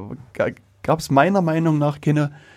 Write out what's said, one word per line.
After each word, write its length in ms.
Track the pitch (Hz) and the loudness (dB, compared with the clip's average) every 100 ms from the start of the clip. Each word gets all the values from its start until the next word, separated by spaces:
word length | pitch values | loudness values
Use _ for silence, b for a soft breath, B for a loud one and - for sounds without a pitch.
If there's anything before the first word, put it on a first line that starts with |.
| 101 123 - | -12 -16 -14
ga-, 180 | - 92 - _ _ | -4 -4 -6 _ _
gab's 280 | - 160 - | -2 -2 2
meiner 300 | 139 165 202 | 2 4 2
Meinung 360 | 165 160 165 151 | 0 0 0 0
nach 220 | 147 147 | 0 -2
keine, 320 | 156 147 143 B B | 0 0 -2 B B